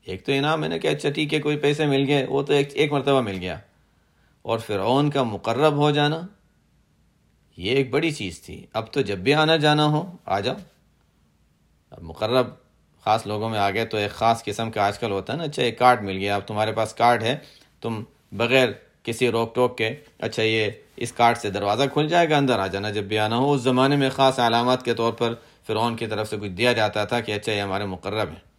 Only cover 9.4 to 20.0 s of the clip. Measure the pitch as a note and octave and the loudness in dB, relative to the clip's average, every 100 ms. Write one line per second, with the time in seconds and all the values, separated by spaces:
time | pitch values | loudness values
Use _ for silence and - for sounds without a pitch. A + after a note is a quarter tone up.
9.4 | D#3 D#3+ D3+ D3+ D3+ D3+ F#3 - - G2 | 4 4 4 4 4 2 -2 -12 -4 -4
10.4 | G#2+ - - _ _ _ _ _ _ _ | -2 -6 -12 _ _ _ _ _ _ _
11.4 | _ _ _ _ _ - E2 D#2 A2 B2+ | _ _ _ _ _ -18 -16 -4 0 2
12.4 | A2+ - _ _ _ _ - A2 G#2 G#2 | 0 -6 _ _ _ _ 0 0 0 -4
13.4 | A2 G#2+ G2+ G2 A2 A2 G#2 - A2+ A2+ | -2 0 0 0 -2 -2 -2 0 2 2
14.4 | - G2+ A2+ G#2+ G2+ G#2 A#2 G2 F#2+ C#3+ | -2 -6 -4 0 0 0 -4 -4 -4 -6
15.4 | D#3+ C#3+ B2 A#2 B2+ A#2+ G2+ F#2+ G2+ G2+ | -6 -2 -2 4 4 4 0 -4 -2 -2
16.4 | G2+ G#2+ G#2+ A2 G#2+ - A#2+ A#2 A2+ C3+ | -4 -2 -2 0 -4 2 4 4 0 -4
17.4 | - - _ _ A#2+ A2 G2+ _ _ G2 | -8 -20 _ _ -8 -8 -10 _ _ -4
18.4 | A#2 C3 B2 - _ _ - A2+ B2 A2+ | 2 4 4 0 _ _ -8 0 0 2
19.4 | A2+ - B2 B2 A2 C#3+ | -2 2 0 2 -4 -4